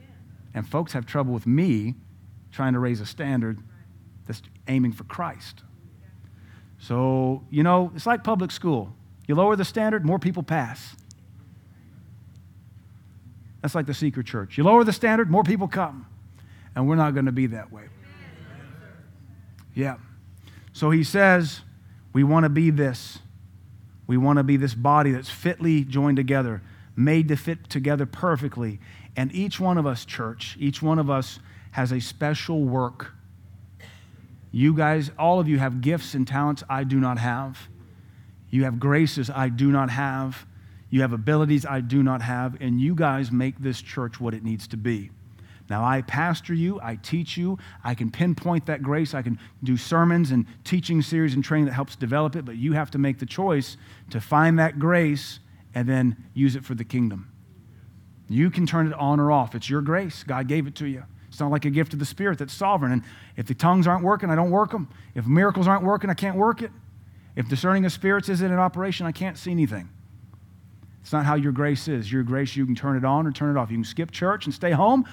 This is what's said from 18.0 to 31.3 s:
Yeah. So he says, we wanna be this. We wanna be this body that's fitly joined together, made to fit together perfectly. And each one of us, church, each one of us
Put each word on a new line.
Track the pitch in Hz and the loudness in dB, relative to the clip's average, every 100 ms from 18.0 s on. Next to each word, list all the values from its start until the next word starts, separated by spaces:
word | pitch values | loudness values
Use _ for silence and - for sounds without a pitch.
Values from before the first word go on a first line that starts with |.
| - - - - - - - - - - - - - - - - - 131 | -20 -20 -20 -20 -20 -20 -20 -20 -20 -20 -20 -20 -20 -20 -20 -20 -10 -6
Yeah. | 139 127 - - - - - - - | -4 -6 -14 -20 -20 -20 -20 -20 -20
So | - 151 | -2 2
he | 160 | 4
says, | 147 196 196 180 156 - - - - - - | 2 4 6 6 2 -6 -18 -20 -20 -20 -2
we | 131 | 2
wanna | 139 160 156 | 4 6 4
be | 147 165 | 4 4
this. | 147 139 120 - - - - - - - - - - - | 4 0 -2 -10 -18 -20 -20 -20 -20 -20 -20 -20 -14 -2
We | 127 | 2
wanna | 139 143 | 4 4
be | 139 139 | 4 2
this | 139 | 2
body | 113 139 151 143 | 0 4 4 4
that's | 127 131 | 0 -4
fitly | - 175 165 165 156 | -6 -4 -2 2 2
joined | 135 139 143 139 | 2 2 2 2
together, | 131 139 123 101 - - - - | 2 0 0 -4 -10 -20 -8 0
made | 139 160 156 | 4 4 2
to | 139 | 0
fit | 165 165 - | -2 -8 -6
together | 143 139 147 117 | -4 0 0 -2
perfectly. | - 180 139 143 123 113 101 - - - - | -2 -2 0 -2 -6 -6 -8 -14 -20 -10 -4
And | 131 | -4
each | 180 196 - | -2 -4 -2
one | 185 175 | 0 2
of | 143 | 0
us, | 117 - | -4 -8
church, | - 113 117 - - | -8 -8 -10 -14 -4
each | 143 - | -4 -2
one | 156 160 | 0 2
of | 143 | 2
us | 135 123 | 0 -2